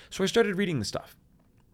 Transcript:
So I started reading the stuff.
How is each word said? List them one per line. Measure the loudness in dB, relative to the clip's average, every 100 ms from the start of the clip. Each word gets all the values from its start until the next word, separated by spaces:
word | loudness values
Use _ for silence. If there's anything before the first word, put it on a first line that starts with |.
| -14
So | -4
I | 0
started | 4 2 2
reading | 0 -2
the | -4
stuff. | -6 -10 -20 _ _ _ _ _